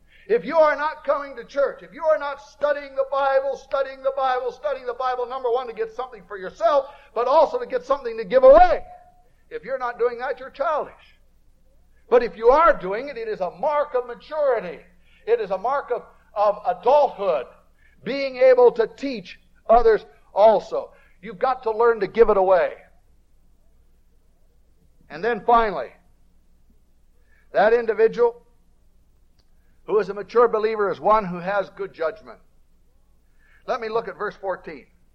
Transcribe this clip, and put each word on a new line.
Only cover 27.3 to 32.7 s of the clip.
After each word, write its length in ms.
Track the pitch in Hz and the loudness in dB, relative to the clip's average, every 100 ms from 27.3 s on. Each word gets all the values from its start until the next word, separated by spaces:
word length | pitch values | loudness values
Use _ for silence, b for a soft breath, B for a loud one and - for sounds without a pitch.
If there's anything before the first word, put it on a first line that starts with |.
| _ _ | _ _
that 200 | 147 208 | 0 2
individual 720 | 233 233 202 220 185 240 233 _ _ _ _ _ _ _ _ _ _ _ _ _ _ | 2 0 0 0 2 -2 -2 _ _ _ _ _ _ _ _ _ _ _ _ _ _
who 140 | - 202 | -4 -2
is 80 | 185 | -2
a 60 | |
mature 340 | 202 190 226 240 | -8 -4 2 2
believer 420 | 220 214 220 202 | 2 -2 -2 -2
is 80 | 139 | -2
one 260 | 165 220 | 2 2
who 140 | 190 175 | 0 -6
has 320 | 170 202 190 | -4 -4 -4
good 220 | - 196 | -10 -14
judgment. 460 | - 160 - 123 101 _ _ _ | -8 -8 -8 -16 -20 _ _ _